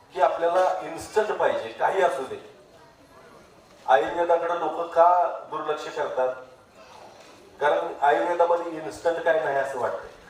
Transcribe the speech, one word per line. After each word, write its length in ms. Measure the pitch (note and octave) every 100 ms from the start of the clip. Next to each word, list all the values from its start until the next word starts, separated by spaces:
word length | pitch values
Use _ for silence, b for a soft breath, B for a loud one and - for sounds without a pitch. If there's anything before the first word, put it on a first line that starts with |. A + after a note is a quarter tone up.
| -
की 80 | -
आपल्याला 580 | D#3+ D#3+ E3+ F3+ F#3 -
इन्स्टंट 500 | D#3+ E3 - G#3 G#3
पाहिजे, 380 | F3 D#3+ A2+ A2+
काही 320 | A2+ - F#3+
असू 220 | F3+ C3+
दे. 120 | B2+ G#2 - - - - - _ - - - - - - - - -
आयुर्वेदाकडे 720 | A2+ E3 E3+ E3+ E3 E3+ E3+
लोक 300 | D#3 E3 E3+
का 500 | E3 F3 F3+ E3+ - -
दुर्लक्ष 360 | D3+ D3+ D3 D#3
करतात? 460 | D#3 C#3+ C3 B2+ - - - _ - - - - - - - - -
कारण 260 | C#3+ - - -
आयुर्वेदामध्ये 680 | - - F3 E3+ E3+ E3+ E3+
इन्स्टंट 460 | D#3+ D#3 - E3+ E3+
काय 220 | E3+ D#3+
नाही 140 | B2+ -
असं 220 | - B2
वाटतंय. 300 | A2+ - - -